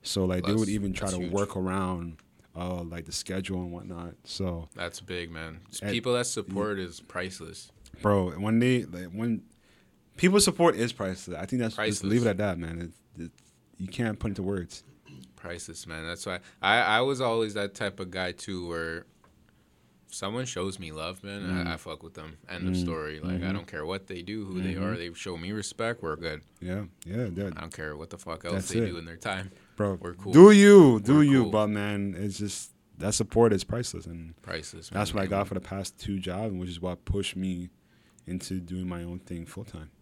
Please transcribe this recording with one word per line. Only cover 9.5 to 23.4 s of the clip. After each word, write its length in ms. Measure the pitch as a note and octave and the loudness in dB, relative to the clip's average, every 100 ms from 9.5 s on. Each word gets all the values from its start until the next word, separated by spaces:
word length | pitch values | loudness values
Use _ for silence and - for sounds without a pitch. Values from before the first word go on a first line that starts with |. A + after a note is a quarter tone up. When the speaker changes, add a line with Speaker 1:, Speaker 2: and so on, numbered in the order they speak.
| _ _ _ _ _ _ - | _ _ _ _ _ _ 2
Speaker 1:
people 220 | F#3 G3+ | 6 8
support 360 | F#3+ E3+ E3+ | 6 6 6
is 160 | F#2+ A#2+ | 6 0
priceless. 460 | - F#2+ F#2 - E2 | 0 -4 -4 -8 -8
I 80 | |
think 160 | F#2 B2 | -2 0
that's, 140 | A2+ | 0
just 280 | G#2+ A2 G#2 | 0 0 0
leave 180 | G2 A#2 | 2 4
it 20 | |
Speaker 2:
Priceless. 20 | A#2 | 4
Speaker 1:
at 60 | F#2+ | 2
that, 180 | G#2 E2+ | 0 0
man. 340 | E2 E2+ E2+ - _ - | -6 -8 -10 -14 _ -14
It, 40 | |
it, 60 | E2 _ _ _ _ - | -14 _ _ _ _ -10
you 100 | F#2+ | -8
can't 300 | - A#2 G#2 | -2 -2 -2
put 120 | A2 | -4
into 120 | G2 | -2
words. 420 | F#2+ G2 E2+ - - _ - - B1+ | -2 -2 -4 -12 -20 _ -20 -20 -20
Speaker 2:
Priceless, 500 | - F2+ F2 - D#2+ | -16 -12 -10 -10 -12
man. 200 | E2 D#2+ D#2+ | -10 -8 -6
That's 180 | E2+ | -6
why 140 | G2+ F2+ - _ | -6 -6 -8 _
I, 160 | G2 A2+ | 6 6
I 220 | G2 A2 | 8 4
was 200 | C3 B2+ | 4 2
always 320 | B2+ A2+ A2 | 2 2 0
that 220 | G2+ G2+ | -2 -4
type 240 | - G#2 F#2 | -2 -4 -4
of 100 | F#2 | -8
guy, 220 | F#2 F2+ | -4 -4
too, 360 | F2 - F#2 F2 | -4 -8 -6 -4
where 380 | E2+ E2 E2 - _ _ _ _ _ _ _ _ _ _ | -4 -4 -6 -12 _ _ _ _ _ _ _ _ _ _
someone 340 | - G2 A#2 | -8 -6 -4
shows 320 | B2+ F2+ F#2+ F#2 | -4 -4 -4 -6
me 140 | E2 | -10
love, 320 | D#2 E2 F#2 | -8 -8 -8
man, 180 | G2 G2+ | -10 -8
Speaker 1:
Mm. 260 | F#2 F2+ - | -4 -2 -2
Speaker 2:
I, 60 | |
I 40 | D#2+ | -4
fuck 260 | F2+ D#2 | -8 -12
with 100 | E2 | -14
them. 240 | - D#2 D2+ - | -14 -16 -16 -12
End 180 | F2 F#2 | -6 0
of 80 | |
Speaker 1:
Mm. 80 | F#2 | 0
Speaker 2:
story. 360 | F2 D#2+ D2+ D#2 | 0 -2 -6 -6
Like, 120 | E2+ | -4
I 20 | |
Speaker 1:
Mm-hmm. 140 | F#2 | -4